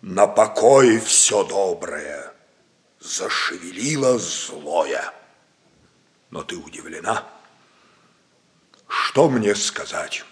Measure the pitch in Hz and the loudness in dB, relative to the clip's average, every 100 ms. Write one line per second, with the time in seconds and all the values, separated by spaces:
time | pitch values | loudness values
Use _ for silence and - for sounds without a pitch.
0 | 92 92 104 - 110 - 113 135 131 113 | -6 2 2 4 0 4 6 8 8 4
1 | 110 - - 104 92 98 98 87 80 73 | 2 2 4 2 0 0 -2 -2 -6 -10
2 | 73 73 69 - _ _ _ _ _ _ | -10 -12 -14 -20 _ _ _ _ _ _
3 | - - 95 - - 90 87 92 131 151 | -10 -6 -4 -2 -4 -6 -12 -6 -4 0
4 | 131 123 87 - - - 73 85 78 65 | 2 2 0 -8 -8 -12 -4 -2 0 -4
5 | - - _ _ _ _ _ _ _ _ | -6 -12 _ _ _ _ _ _ _ _
6 | _ _ _ 80 78 87 80 - 80 80 | _ _ _ -14 -12 -14 -14 -18 -16 -10
7 | - 110 - - _ _ _ _ _ _ | -6 -6 -8 -20 _ _ _ _ _ _
8 | _ _ _ _ _ _ _ _ _ - | _ _ _ _ _ _ _ _ _ -6
9 | - 123 156 123 104 101 - - - - | -2 2 4 4 0 0 -4 -6 -10 -10
10 | - - - | -8 -10 -14